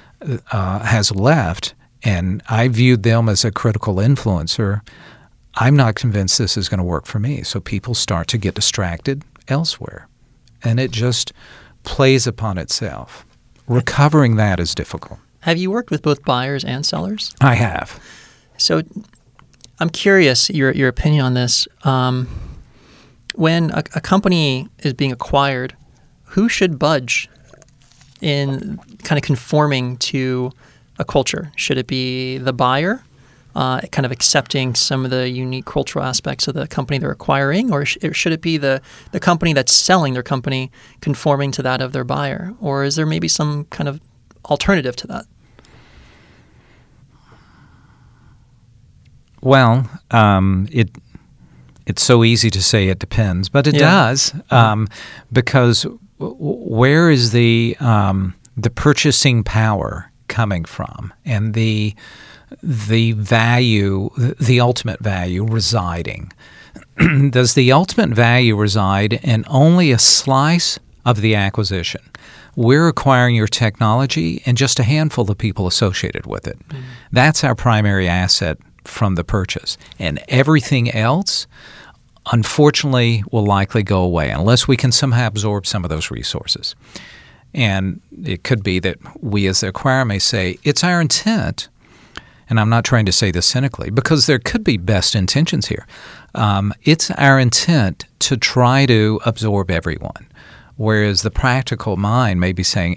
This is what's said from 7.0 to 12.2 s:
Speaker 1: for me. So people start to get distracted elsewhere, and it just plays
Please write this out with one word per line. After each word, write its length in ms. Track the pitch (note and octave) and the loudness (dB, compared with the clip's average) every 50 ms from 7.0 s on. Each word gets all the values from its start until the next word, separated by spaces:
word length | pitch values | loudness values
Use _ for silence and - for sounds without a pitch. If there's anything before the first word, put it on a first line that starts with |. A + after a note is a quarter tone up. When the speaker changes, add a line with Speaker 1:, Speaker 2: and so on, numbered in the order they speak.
| - | -4
Speaker 1:
for 120 | - - G#2 | -6 -4 -4
me. 240 | G#2+ C3+ C#3+ A#2 | -2 -2 -4 -6
So 180 | - - - G2+ | -6 -8 -8 -8
people 340 | - - G#2 G2 - B2 A#2 | -6 -6 -6 -6 -4 -4 -4
start 340 | - - - F#2+ E2+ E2 - | -4 -2 -2 -2 -2 -2 -4
to 100 | - A2 | -4 -2
get 160 | G2 F#2 - | -2 -4 -2
distracted 680 | G#2 - - - - F#2+ E2+ E2 - - C3+ C3+ C#3+ - _ _ _ _ - | -2 -2 -2 -2 -2 -4 -4 -6 -6 -4 -6 -6 -6 -8 _ _ _ _ -4
elsewhere, 600 | C3+ D3+ E3 - - - - - - - - _ _ _ _ _ _ _ _ _ _ _ | -4 -2 -2 -4 -6 -8 -12 -14 -14 -16 -18 _ _ _ _ _ _ _ _ _ _ _
and 160 | - A#2 A2+ B2 | -2 -2 0 0
it 100 | C3 - | 0 -2
just 420 | A#2 A2 A#2+ B2+ A2+ - - - - - - - - - - - _ _ | -2 -2 -2 -2 -2 -4 -6 -8 -12 -18 -20 -20 -20 -20 -20 -20 _ _
plays 440 | - - - - D#3+ C3+ C3+ B2 | -12 -6 0 2 4 4 4 4